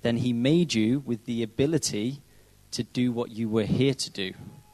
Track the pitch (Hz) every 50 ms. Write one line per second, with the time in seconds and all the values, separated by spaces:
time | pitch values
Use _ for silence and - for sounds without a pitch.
0 | - 120 117 117 127 127 120 117 120 135 156 175 175 - - 113 107 110 127 147
1 | 139 - 120 107 - - 120 117 117 107 - - 135 151 165 143 - - - 104
2 | 104 123 143 143 - _ - - - _ _ - - - - - 117 - _ 127
3 | 123 123 117 117 120 - 113 107 117 110 107 113 104 90 - - 127 139 131 -
4 | - - - - 98 90 - - - - - - - -